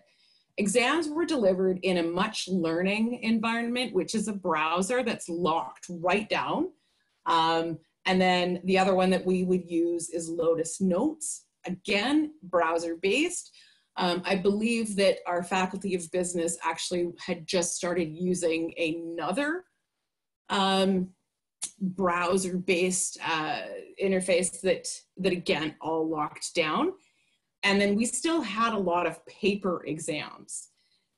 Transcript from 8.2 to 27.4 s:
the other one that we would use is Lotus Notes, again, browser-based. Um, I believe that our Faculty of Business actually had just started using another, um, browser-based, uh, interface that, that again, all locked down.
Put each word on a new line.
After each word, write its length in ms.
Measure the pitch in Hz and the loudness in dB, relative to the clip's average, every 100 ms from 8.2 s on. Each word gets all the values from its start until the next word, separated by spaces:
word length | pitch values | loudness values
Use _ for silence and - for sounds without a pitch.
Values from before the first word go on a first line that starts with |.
| 185 180 175 180 185 | 6 4 2 0 2
the 120 | 190 | 4
other 180 | 190 185 | 4 4
one 80 | 185 | 4
that 140 | 185 185 | 4 2
we 200 | 185 185 | 2 2
would 160 | 185 170 | 0 2
use 400 | 170 170 170 165 | 0 0 -2 -4
is 180 | 175 165 | -6 -6
Lotus 540 | 170 165 165 165 - | 0 2 2 -2 0
Notes, 640 | 190 175 302 - - - _ _ - | 2 2 0 -2 -10 -10 _ _ -10
again, 680 | 185 - 202 240 302 302 - | -8 -2 0 2 2 0 -6
browser-based. 1040 | 180 175 160 170 170 170 190 247 339 349 - - - _ _ - | -2 2 2 2 -2 -2 0 2 0 -2 -12 -20 -20 _ _ -2
Um, 260 | 180 175 180 | 0 0 0
I 100 | 190 | 2
believe 600 | 190 208 220 233 214 196 | 2 2 2 0 0 2
that 220 | 190 170 - | 4 2 -2
our 160 | 175 | -4
Faculty 520 | 180 190 185 190 196 180 | 0 0 0 -2 -4 -4
of 160 | 170 | -2
Business 460 | 180 180 175 165 170 | -2 -2 0 -2 -2
actually 480 | 165 165 - 175 175 - - | -4 -4 -4 -2 -2 -4 -6
had 220 | 170 160 185 | -6 -2 0
just 200 | - - | 0 -2
started 340 | 175 175 160 156 | -2 -2 -2 -2
using 580 | 180 175 170 165 165 - | 0 2 2 0 -2 -2
another, 880 | 165 165 165 170 156 196 294 349 - _ _ _ _ _ _ _ - | -2 -2 -6 -6 -2 0 -2 -4 -8 _ _ _ _ _ _ _ -4
um, 600 | 202 190 190 190 190 185 _ _ _ _ _ - - | 0 2 4 4 2 -2 _ _ _ _ _ -14 -6
browser-based, 1400 | 190 185 185 175 175 190 185 185 180 170 185 185 - - 151 | -6 0 0 2 2 2 0 -2 0 2 2 0 -4 -6 -4
uh, 360 | 160 151 120 90 98 - - | -2 -2 -6 -6 -12 -14 -4
interface 600 | 196 190 185 180 190 - | 0 2 4 2 2 -2
that, 260 | 190 170 - - - - | 0 0 -2 -10 -14 -2
that 160 | 185 | 0
again, 420 | 180 165 156 156 - | 0 0 0 -2 -6
all 260 | 151 160 160 | -4 -2 0
locked 480 | 156 143 - - - | -2 -4 -6 -6 -2
down. 380 | 156 175 330 381 _ _ _ _ | 0 0 -2 -4 _ _ _ _